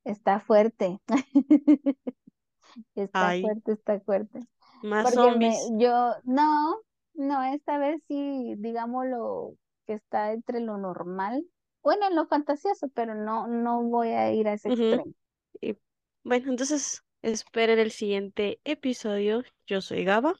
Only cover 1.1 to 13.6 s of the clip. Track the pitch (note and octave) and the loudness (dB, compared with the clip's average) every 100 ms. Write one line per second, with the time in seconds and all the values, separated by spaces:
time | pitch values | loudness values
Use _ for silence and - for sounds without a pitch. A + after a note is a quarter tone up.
1.1 | C4 - C#4+ - D4+ - D4 C#4 B3+ B3 | -2 2 2 6 6 6 2 2 -4 -6
2.1 | - _ _ _ _ _ A#3+ - - G3+ | -14 _ _ _ _ _ -20 -12 -8 -4
3.1 | F#3+ F3+ F3+ G#3+ G#3+ - G#3+ - G3+ G#3 | 2 2 2 -2 -4 -4 -4 -2 -4 0
4.1 | G3 G#3+ - A#3+ _ _ - G#3+ G#3+ A#3+ | -2 -2 -12 -16 _ _ -12 -4 0 2
5.1 | A#3+ B3 A#3 A3+ A3 - A3 A#3+ A#3+ A#3+ | 6 6 6 2 0 -2 2 4 4 2
6.1 | G#3+ B3 C4 D4+ D4+ D4+ A4 - _ _ | -2 -2 2 4 2 0 -4 -10 _ _
7.1 | E4 C#4 C#4 C4 C#4+ - D4 C#4+ D#4 - | -8 -4 -2 -2 -4 -4 -2 -2 -2 -6
8.1 | C#4+ C#4+ C4+ A#3 G#3+ A3+ A#3 A#3 B3+ B3+ | -6 -4 -6 -6 -8 -6 -6 -6 -4 -4
9.1 | A#3+ A3 F#3+ - - _ _ - G#3+ _ | -4 -4 -6 -8 -14 _ _ -10 -10 _
10.1 | G#3+ G#3+ A3+ - A#3+ A#3 G#3 F#3+ F3 F3 | -4 -2 -4 -6 -6 -6 -6 -6 -8 -8
11.1 | F#3 G3 C4 F4 _ _ _ C#4+ G4+ G4 | -6 -4 -4 -8 _ _ _ 0 2 2
12.1 | D#4+ D#4+ D4 D4 D4 G4 G4 C#4 - A3+ | 0 0 0 0 -2 -2 -4 -6 -6 -6
13.1 | G#3+ G#3+ A3+ A3+ A#3 | -4 -4 -4 -4 -2